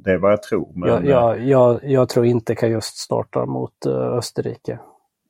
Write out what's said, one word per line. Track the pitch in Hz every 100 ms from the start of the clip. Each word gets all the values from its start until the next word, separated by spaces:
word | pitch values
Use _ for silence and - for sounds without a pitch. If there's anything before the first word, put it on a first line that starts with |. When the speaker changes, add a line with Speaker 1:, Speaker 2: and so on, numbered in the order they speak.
Speaker 1:
Det | 98
är | 92
vad | 98
jag | 104
tror. | - 104 -
Men, | 90 90
Speaker 2:
Jag, | 117
jag, | 139 131 117 107
Speaker 1:
eh, | 127
Speaker 2:
jag, | 135 123 117
jag | 143 131 127
tror | 127 120
inte | 120 -
Kajust | 113 117 113 - -
startar | - 120 110 127 127
mot, | 131 127 - 139
eh, | 131 127 123
Österrike. | 117 - 117 117 - 120 - _ _ _ _